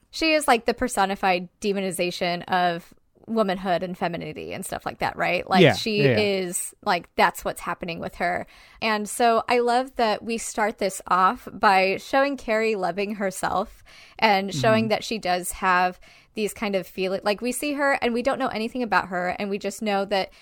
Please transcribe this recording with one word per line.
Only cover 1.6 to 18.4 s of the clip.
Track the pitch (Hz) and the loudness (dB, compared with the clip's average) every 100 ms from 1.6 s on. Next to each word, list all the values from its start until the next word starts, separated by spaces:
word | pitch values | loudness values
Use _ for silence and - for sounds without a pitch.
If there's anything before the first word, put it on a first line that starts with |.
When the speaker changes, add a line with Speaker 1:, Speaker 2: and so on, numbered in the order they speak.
Speaker 1:
demonization | 208 196 190 175 180 - 180 175 | -4 -2 -2 -2 -4 -2 -2 -4
of | - 185 180 170 - - _ _ - | 0 2 2 0 -8 -20 _ _ -4
womanhood | 226 202 185 190 165 | 0 0 0 0 0
and | 175 185 | -2 -4
femininity | 175 170 156 151 80 | -4 -4 -8 -10 -10
and | - 190 | -10 -8
stuff | - - | -8 -8
like | - | -4
that, | - - | -4 -2
right? | 170 175 - | -2 -2 2
Like, | 185 | 6
Speaker 2:
Yeah, | 160 | 6
Speaker 1:
she | 101 226 208 | 6 0 2
Speaker 2:
yeah, | 139 | 4
yeah. | 120 | 4
Speaker 1:
is, | 208 196 180 180 - - | 2 0 -2 -6 -8 -6
like, | 208 180 - - | -2 -2 -2 2
that's | 185 - 196 | 2 2 -6
what's | - | -6
happening | - 175 180 165 | -6 -6 -6 -8
with | 165 - | -8 -4
her. | 175 180 - - - - | -4 -4 -8 -16 -20 -6
And | 220 214 208 | -2 -2 -2
so | - 240 226 - | 2 4 4 2
I | 247 | 2
love | 240 240 262 - | 2 2 0 0
that | 226 202 | 0 0
we | 214 226 | -4 -6
start | - - 214 226 | -6 -2 -2 0
this | 196 - - | -4 -4 0
off | 180 185 - - | 4 4 2 -8
by | 190 214 190 190 190 | 2 4 6 4 0
showing | - 269 277 269 | 0 2 2 -2
Carrie | - 220 220 208 | -2 0 0 0
loving | 180 180 202 208 | -2 -2 -4 -4
herself | 196 - 170 180 214 - - - - - | -4 -4 -2 -2 -4 -10 -20 -20 -20 0
and | 220 196 196 | 2 2 0
showing | 147 220 220 220 | 0 4 4 2
Speaker 2:
Mm-hmm. | |
Speaker 1:
that | 208 - | 0 -2
she | 214 | -4
does | 180 180 180 | -2 -2 -4
have | - 190 180 180 185 - - _ | -2 2 4 2 -2 -16 -20 _
these | - 208 | -4 -4
kind | - 208 190 | -4 -2 -2
of | 175 | -4
feeling, | - 185 190 | -4 -4 -2
like, | 208 202 | -2 -2
we | 247 | -2
see | 247 294 | -2 -4
her | 285 277 277 | 0 2 2
and | 240 | 0
we | 240 | 0
don't | 254 | 0
know | 262 | 0